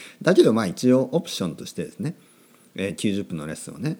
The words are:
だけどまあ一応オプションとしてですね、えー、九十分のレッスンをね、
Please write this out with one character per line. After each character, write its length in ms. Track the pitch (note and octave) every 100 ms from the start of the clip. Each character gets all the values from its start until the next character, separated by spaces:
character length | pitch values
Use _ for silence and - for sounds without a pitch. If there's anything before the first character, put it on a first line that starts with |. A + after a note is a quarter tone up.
| - -
だ 140 | D#3
け 80 | G#3
ど 100 | E3+
ま 100 | A2+
あ 40 | G2
一 260 | F#2 B2+
応 160 | B2+ B2+
オ 100 | E3+
プ 80 | -
シ 120 | -
ョ 40 | F2+
ン 100 | -
と 80 |
し 80 | F#2
て 100 | -
で 100 | D#2
す 60 | -
ね、 160 | C3 - _ _ _ _ _
え 140 | - G2
ー、 60 |
九 200 | D#2+ G#2+
十 100 | G2
分 140 | G2 E2
の 80 | D2+
レ 80 |
ッ 20 | E2
ス 140 | -
ン 60 | -
を 20 |
ね、 180 | D3